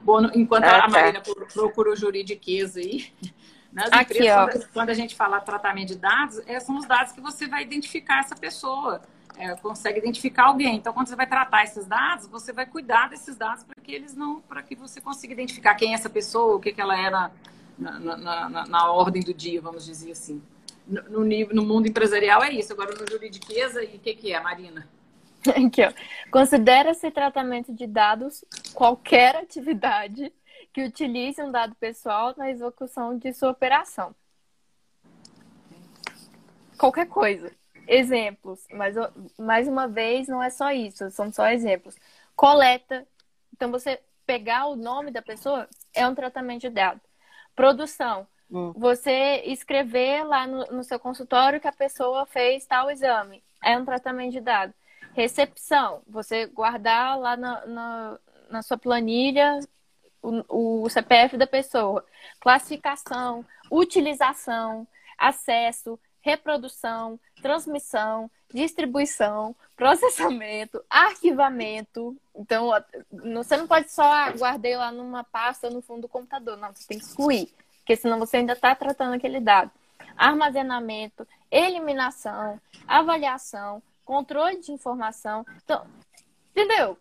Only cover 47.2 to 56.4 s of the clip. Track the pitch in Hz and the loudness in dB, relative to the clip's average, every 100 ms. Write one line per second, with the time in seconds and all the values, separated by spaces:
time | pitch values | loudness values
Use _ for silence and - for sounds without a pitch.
47.2 | _ - _ - 269 262 302 - 247 196 | _ -20 _ 4 6 6 -4 -6 -4 -4
48.2 | 196 _ _ 180 175 170 240 247 277 262 | -8 _ _ -8 -8 0 0 0 0 0
49.2 | 277 277 - 262 - 277 254 247 254 294 | 2 0 -4 -10 -2 -2 0 0 0 -2
50.2 | 311 277 262 262 247 254 247 247 247 254 | 0 -2 -2 -8 -8 -10 -8 -8 -8 -12
51.2 | 254 247 269 294 294 - 277 - 247 262 | 0 4 4 2 -4 -4 -6 -2 -2 -2
52.2 | 277 269 247 269 - 254 269 277 262 226 | -4 0 0 0 0 0 0 -2 0 0
53.2 | 202 196 _ _ 220 240 254 247 262 254 | -4 -16 _ _ 0 0 0 -6 -6 -8
54.2 | 254 254 240 214 190 _ _ _ - - | -8 -6 -2 -2 -2 _ _ _ -10 -4
55.2 | 233 - 285 - - 294 226 156 _ 214 | -2 0 -2 -2 0 2 2 -6 _ -12
56.2 | 214 226 | -6 -6